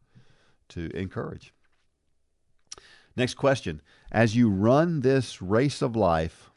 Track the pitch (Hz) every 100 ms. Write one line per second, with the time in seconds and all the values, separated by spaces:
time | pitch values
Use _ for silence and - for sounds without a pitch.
0 | _ - - _ _ _ _ 87 82 -
1 | 92 - 147 - - _ _ _ _ _
2 | _ _ _ _ _ _ - - - -
3 | _ - 123 - 139 135 - 76 _ _
4 | - 107 113 117 117 95 107 139 170 160
5 | 127 135 123 - 92 110 143 - 139 113
6 | 92 82 80 - -